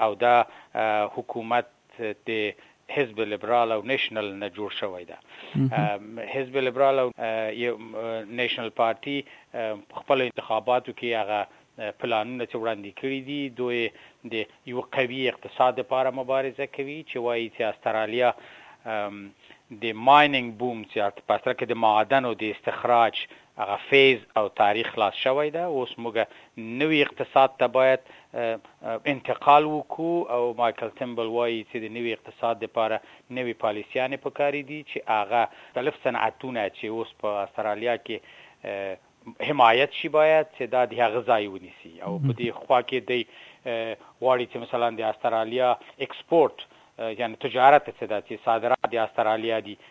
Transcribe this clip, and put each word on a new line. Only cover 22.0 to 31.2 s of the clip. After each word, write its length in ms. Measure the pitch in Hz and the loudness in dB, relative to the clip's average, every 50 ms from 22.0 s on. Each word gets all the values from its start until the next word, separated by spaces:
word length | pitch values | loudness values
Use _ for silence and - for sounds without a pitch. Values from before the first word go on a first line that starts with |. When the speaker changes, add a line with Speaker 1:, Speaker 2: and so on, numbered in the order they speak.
| 110 110 135 135 127 120 110 | 4 4 2 2 2 0 -4
Speaker 1:
د 100 | 95 107 | -4 -4
استخراج 840 | 107 101 - - 117 - - - 120 120 117 117 104 - - - - - - _ _ _ | -6 -6 -6 -6 -6 -6 -2 2 4 6 6 6 4 2 -2 -10 -12 -16 -20 _ _ _
هغه 220 | - 104 98 101 - - - | -8 -6 -4 -6 -6 0 4
فیز 300 | 139 135 135 135 127 107 - - - | 6 8 8 8 6 2 -2 -4 0
او 100 | 113 104 | 0 0
تاریخ 460 | 98 - - 107 101 104 113 110 - - | 0 2 2 4 4 4 2 -2 -4 -2
خلاص 200 | 113 104 95 - | 0 0 0 0
شوی 360 | - - 131 135 147 147 151 | 0 0 0 2 0 0 -2
ده. 140 | 151 165 180 | -2 -4 -4
اوس 260 | 180 147 131 123 - - - | -2 -2 -2 -4 -4 -6 -8
موږ 260 | 117 117 104 113 107 - - - - - - | -8 -4 -2 -2 -2 -2 -6 -16 -20 -18 -14
نوي 440 | 113 113 113 120 131 147 156 156 147 | -12 -10 -8 -4 -2 0 2 4 2
اقتصاد 480 | 139 - - - 123 - - 143 135 131 | 2 2 -2 -6 -2 2 6 6 6 6
ته 180 | - - 127 | 4 2 0
باید، 320 | 120 120 131 131 131 131 131 - - - - - _ - | 2 4 4 4 4 4 2 -2 -8 -20 -20 -20 _ -8
آ، 40 | 120 117 113 113 104 - - _ _ | -4 -4 -4 -4 -6 -10 -16 _ _
آ، 160 | - 113 113 110 - | -8 -8 -8 -4 -4
انتقال 580 | 147 139 123 - - - - - 147 143 147 151 | -4 -4 -4 -4 -6 -6 0 6 6 8 8 6
وکړو 640 | 156 151 151 - - - - 165 170 170 175 170 - | 4 -2 -4 -6 -6 -8 -4 -2 -2 0 0 0 0
او 240 | 120 123 120 120 113 | 0 0 0 0 0
مایکل 300 | 120 120 113 107 - 120 | 0 0 0 0 -2 -6
ټیمبل 380 | 107 - - 131 123 117 117 | -8 -8 -8 -8 -6 -6 -4